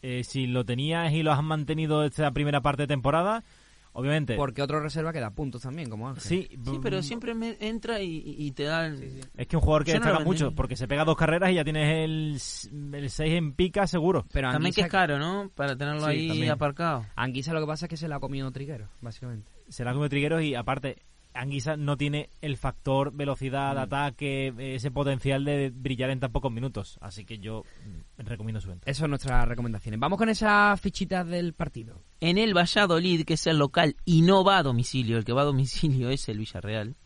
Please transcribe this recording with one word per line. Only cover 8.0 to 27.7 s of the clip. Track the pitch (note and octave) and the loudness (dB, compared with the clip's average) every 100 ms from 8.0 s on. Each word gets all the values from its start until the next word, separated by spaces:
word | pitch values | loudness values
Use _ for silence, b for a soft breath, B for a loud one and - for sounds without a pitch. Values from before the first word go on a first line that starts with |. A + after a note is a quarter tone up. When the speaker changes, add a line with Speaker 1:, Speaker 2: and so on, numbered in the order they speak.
Speaker 3:
y, | F#3+ D#3+ | -4 -6
y, | - C#3+ D3 | -10 -8 -8
y | |
te | C3 | -4
da | D3 E3 D#3+ | -2 -2 -2
el | C#3+ | -6
Speaker 2:
Sí, | C3 | -12
sí. | C3 C3 - | -14 -16 -10
Speaker 1:
Es | B2+ | 0
que | E3 | 2
un | |
jugador | D#3 D3+ | 6 4
que | D3+ | 4
Speaker 3:
Yo | D#3 | 4
no | - | 4
Speaker 1:
destaca | E3 | 4
Speaker 3:
lo | D#3 | 4
Speaker 1:
mucho, | F3 C3+ | 2 0
Speaker 3:
mantengo. | - | 0
Speaker 1:
porque | C3 B2+ | -2 -2
se | B2 | -2
pega | C#3+ D#3 | 2 4
dos | D#3 | 4
carreras | D#3+ E3 F#3 | 4 4 4
y | F3+ | 4
ya | D3 | 2
tienes | D#3 D3+ D#3+ D#3+ | 2 2 2 0
el | D#3 D#3 C#3 | -2 -2 -4
s-, | - - G2+ C#3+ C#3+ | -6 -12 -12 -10 -10
el | C#3+ C#3 | -8 -6
seis | - D#3 | -2 2
en | E3+ D#3 | 2 0
pica | C3 F3+ G#3 F#3+ | 2 2 2 2
seguro. | F3 D#3+ E3+ - | 2 4 2 0
Speaker 2:
Pero | C#3+ C3 | -2 0
Speaker 3:
También | C#3+ E3+ | 2 2
que | F3+ | 2
Speaker 2:
Anguisa | F3 | 2
Speaker 3:
es | |
caro, | F#3+ F3 C#3+ | 4 2 2
¿no? | D#3 G3 G3 | 0 -4 -6
Para | - C#3 C3 | -4 -4 -2
tenerlo | C#3+ D3+ D3+ | -4 -2 0
Speaker 1:
Sí, | |
Speaker 3:
ahí | C#3+ E3 | 0 0
Speaker 1:
también. | D#3 - | 0 0
Speaker 3:
aparcado. | D3 D3 C#3 E3+ C#3 G#2 - | 0 -2 0 -2 -2 -6 -4
Speaker 2:
Anguisa | B2+ B2+ C#3 | -4 -2 -4
lo | D#3+ | -2
que | D3+ | -2
pasa | D3+ E3 | -4 -6
es | |
que | D#3+ | -6
se | D#3+ | -6
la | C#3+ | -6
ha | |
comido | C3+ C#3 C3+ | -6 -4 -6
Trigueros, | C3 C#3 C3+ G#2 - | -6 -10 -10 -12 -12
básicamente. | A#2+ A2 B2 A2+ G#2 - - | -14 -12 -10 -12 -14 -20 -20
Speaker 1:
Se | - | -8
la | A#2+ | -4
ha | |
comido | C3 D3 | 0 0
Trigueros | C#3+ D3 E3 | 0 0 0
y, | D#3 A#2+ | 0 -2
aparte, | A#2 C3+ C3+ - - _ _ | -4 -4 -4 -10 -18 _ _
Anguisa | B2+ C3+ C#3 B2+ D3+ | -8 -6 -4 -4 -2
no | C#3+ C#3 | -2 0
tiene | C#3+ D3 - - | -2 -2 -6 -10
el | D3+ C3 | -8 -4
factor | C3+ - - C3+ C#3 | -6 -4 0 0 0
velocidad, | C#3+ C#3+ B2+ C3 C3+ C#3 C#3 | -2 -4 -4 -4 -2 -2 -2
Speaker 2:
Mm. | |
Speaker 1:
ataque, | B2 C#3 C#3+ B2 C#3+ C3+ C3+ A#2 C3+ C3 | -2 -2 -4 -4 -4 -2 -4 -6 -8 -4
ese | B2+ | -4
potencial | C3 C#3 C3+ C3+ C3+ C#3 | -2 0 0 0 0 0
de | C#3+ C3+ | 0 -2
brillar | C3 C3 B2+ B2+ | -4 -6 -2 -2
en | C3+ | -2
tan | C3 | -2
pocos | A2+ C3+ | -2 -2
minutos. | A2+ C3 A2 E2+ - | -2 -6 -6 -12 -14
Así | G2 F#2 | -14 -14
que | F#2+ A2 | -14 -12
yo, | G2+ A2 - | -8 -10 -12